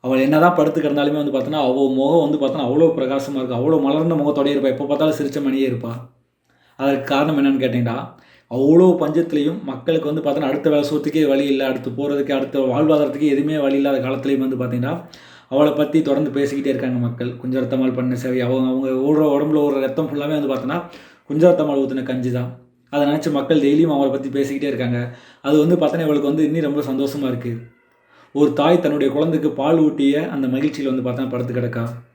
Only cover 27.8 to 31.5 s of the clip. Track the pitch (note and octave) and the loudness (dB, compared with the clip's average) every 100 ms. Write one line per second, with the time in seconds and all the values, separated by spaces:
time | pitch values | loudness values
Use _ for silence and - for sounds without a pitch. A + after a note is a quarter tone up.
27.8 | _ _ _ _ _ C#3 D3 - D3 F3 | _ _ _ _ _ 2 2 4 2 2
28.8 | D#3+ D3 C#3 C#3 E3 D#3 D3+ C3+ C#3+ E3 | 2 0 0 0 0 0 -2 -2 2 4
29.8 | D3+ - C#3 D3 E3 C#3+ C3 C3 D3+ C#3+ | 2 2 0 0 -2 -4 -2 -2 -2 -4
30.8 | C3+ C3 B2 B2 C3 B2 A#2+ | -4 -2 -4 -4 -4 -4 -4